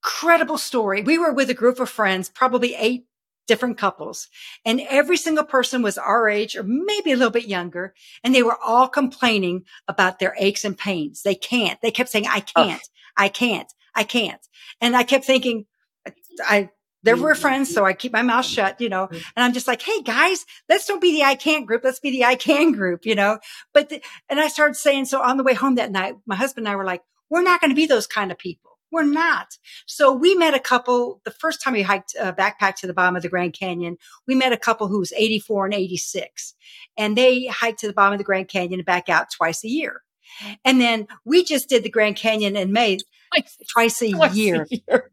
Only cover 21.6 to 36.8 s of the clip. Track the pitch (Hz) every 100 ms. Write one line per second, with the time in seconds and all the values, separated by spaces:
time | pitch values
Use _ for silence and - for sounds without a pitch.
21.6 | 220 233 262 262 294 254 240 254 - 285
22.6 | 320 233 185 175 220 208 202 214 - -
23.6 | - 294 294 302 - - _ 285 302 -
24.6 | 302 - 294 277 262 269 247 269 262 240
25.6 | 269 247 214 190 185 - - 190 262 254
26.6 | 214 202 190 180 _ _ _ 320 359 349
27.6 | 311 269 311 247 - - 196 170 185 165
28.6 | _ _ _ 320 294 294 330 247 - -
29.6 | - - - - 277 262 339 370 320 269
30.6 | 254 247 247 247 240 - - - 320 320
31.6 | 277 226 190 196 - - 190 180 196 208
32.6 | 196 196 185 175 180 180 170 180 180 -
33.6 | 190 175 175 175 - - - 262 262 233
34.6 | - 226 202 202 180 - 220 214 - 208
35.6 | 190 208 185 175 - 190 - - - _
36.6 | - -